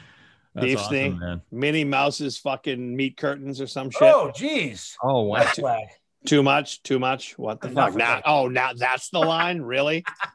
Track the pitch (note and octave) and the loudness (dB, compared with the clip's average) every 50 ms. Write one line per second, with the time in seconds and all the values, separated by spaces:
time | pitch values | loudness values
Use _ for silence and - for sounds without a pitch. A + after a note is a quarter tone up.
0 | - - - - - _ _ _ _ _ - - A#2+ B2+ C#3 G#2+ G2+ G#2+ C#3+ C3+ | -16 -20 -20 -20 -20 _ _ _ _ _ -6 -4 -2 0 0 0 0 0 0 0
1 | C3+ A#2 F2+ F2 F2 F2 F2 E2+ - _ - A#2+ C#3 D3 D#3 D#3+ D3+ C#3+ C#3 C3+ | 0 -2 -2 -4 -6 -6 -8 -8 -10 _ -8 -2 -2 0 0 0 0 0 0 2
2 | C#3 D3 C#3 - D3+ C3+ - - - C#3+ C3+ C3 - D3 C3 B2 B2 B2 B2 C3 | 2 0 0 -2 -6 -6 -8 -6 -4 -4 -4 -4 -4 -6 -6 -6 -6 -6 -4 -4
3 | C3+ C3+ - - - C#3 C#3+ C#3+ C3+ C#3 C3+ B2+ C3+ A#2+ - C#3 C3 C3+ B2 - | -4 -4 -4 -4 -4 -4 -4 -4 -8 -10 -8 -8 -8 -8 -8 -8 -8 -6 0 6
4 | - D#4+ D4+ B3+ E3+ C#3 - C#3 A#3+ D4 D#4 B3+ E3+ C3 G#2 F#2 - - - - | 8 8 8 8 4 2 -4 -4 -4 -2 -2 -2 -2 -4 -6 -10 -14 -16 -12 -4
5 | - C3 C3+ B2 A2 G2+ G#2 A2+ A#2 - - - - B2+ A#2 A2 A2 - - _ | -2 2 2 2 2 2 2 2 2 2 2 -2 -2 -2 -2 -2 -4 -10 -16 _
6 | _ _ _ _ - - D#3 D3 C#3 C#3 C#3 D3 D3 - - - - - C3+ B2+ | _ _ _ _ -2 2 4 4 6 6 4 2 0 -2 -10 -12 -4 -2 -2 0
7 | B2+ C3 C3+ B2+ - - - - A#2+ A2 A2+ C3+ - C#3 B2+ C#3 C3 - F#2 A2 | 0 0 -2 -4 -6 -14 -12 -10 -8 -8 -6 -6 -8 -6 0 0 0 0 2 0
8 | A2+ A#2 A#2+ C3 - D3+ D3+ C#3+ C3 B2+ B2+ B2+ B2+ C3 B2 A#2+ B2 B2+ B2+ B2+ | 2 2 2 0 2 2 4 4 4 2 2 0 0 0 -2 0 0 0 0 0
9 | - - - E3+ D#3+ E3 E3 E3 E3+ F3 F3+ E3+ C3+ A#2 B2+ C3+ C#3 D3+ D#3+ E3 | -4 -4 0 2 2 2 2 2 0 0 -2 -4 -4 -2 0 0 2 2 0 -2
10 | F3+ - - - G3+ - | -4 -8 -8 -8 -10 -10